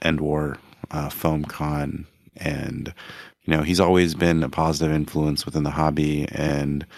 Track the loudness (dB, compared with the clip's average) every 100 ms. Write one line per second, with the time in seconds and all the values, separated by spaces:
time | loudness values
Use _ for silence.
0 | 0 0 0 0 0 -4 -14 -18 -10 -6
1 | -6 -2 0 0 -2 -6 -4 -2 -4 -6
2 | -12 _ _ -10 -6 -4 -6 -8 -10 -12
3 | -16 -18 -20 _ 0 2 2 4 6 6
4 | 4 4 2 2 2 0 0 2 2 0
5 | 0 0 0 -2 -4 -2 -2 0 0 2
6 | 0 0 -2 -2 -2 0 0 -2 -6